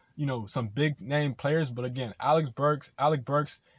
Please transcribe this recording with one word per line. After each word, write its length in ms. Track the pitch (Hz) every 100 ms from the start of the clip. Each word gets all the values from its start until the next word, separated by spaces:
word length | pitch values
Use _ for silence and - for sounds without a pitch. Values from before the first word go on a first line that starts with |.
| _
you 120 | - 143
know, 200 | 127 104
some 220 | 139 113
big 320 | 107 151 147
name 340 | 107 147 147
players, 360 | 127 139 160 151
but 140 | 120
again, 300 | 123 123 123 -
Alex 280 | 131 160 147
Burks, 420 | 117 143 147 - -
Alec 280 | 143 151
Burks, 340 | 123 143 147 - _